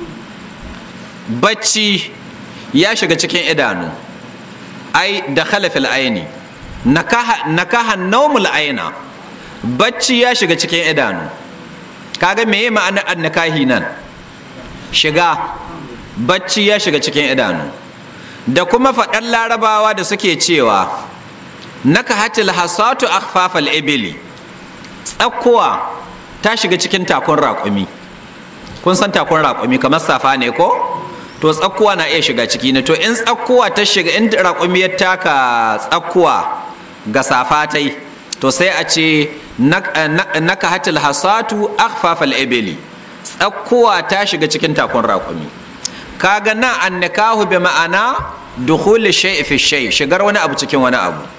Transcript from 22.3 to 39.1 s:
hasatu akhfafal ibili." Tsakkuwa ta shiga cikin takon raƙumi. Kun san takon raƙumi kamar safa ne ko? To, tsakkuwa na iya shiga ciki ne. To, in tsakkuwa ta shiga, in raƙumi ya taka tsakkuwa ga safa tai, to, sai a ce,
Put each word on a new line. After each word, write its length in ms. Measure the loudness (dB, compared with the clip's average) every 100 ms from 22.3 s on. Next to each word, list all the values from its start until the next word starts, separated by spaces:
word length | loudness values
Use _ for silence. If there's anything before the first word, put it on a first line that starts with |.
| 2 0
hasatu 560 | 2 0 2 2 2 2
akhfafal 640 | 0 0 0 2 0 0
ibili." 480 | 0 0 -2 -2 -8 -16 -20 -20 -20 -20 -20 -20 -8 -6
Tsakkuwa 720 | -2 -2 2 4 4 4 0 -6 -10 -14 -18 -18 -4
ta 140 | 0 0
shiga 160 | 0 0
cikin 260 | 0 -2 0
takon 320 | 0 2 2
raƙumi. 480 | 2 0 -2 -2 -4 -8 -20 -20 -20 -20 -20 -20 -18 -4
Kun 140 | 0 2
san 160 | 2
takon 320 | 0 2 2 2
raƙumi 320 | 0 0 2
kamar 200 | 2 2
safa 360 | 2 2 2 2
ne 120 | 0
ko? 460 | 2 2 2 -2 -6 -10 -14 -16 -2
To, 120 | 0
tsakkuwa 420 | 2 0 2 2 2
na 80 | 0
iya 120 | 0
shiga 220 | 0 0 0
ciki 260 | 0 2
ne. 80 | 2
To, 120 | 2 2
in 180 | 2 0
tsakkuwa 540 | 0 -2 2 4 4 2
ta 80 | 2
shiga, 260 | 2 2 2
in 100 | 2
raƙumi 500 | 4 2 2 0 2
ya 100 | 0 2
taka 800 | 0 2 2 2 2 2 2 0 0
tsakkuwa 560 | -2 0 4 4 2 -2 -6 -10 -16 -18 -14 -2
ga 100 | 0
safa 440 | 2 2 2 2 2
tai, 280 | 0 -2 -4 -12 -18 -14 -2
to, 120 | 0
sai 160 | 2 2
a 160 | 2
ce, 460 | 0 2 4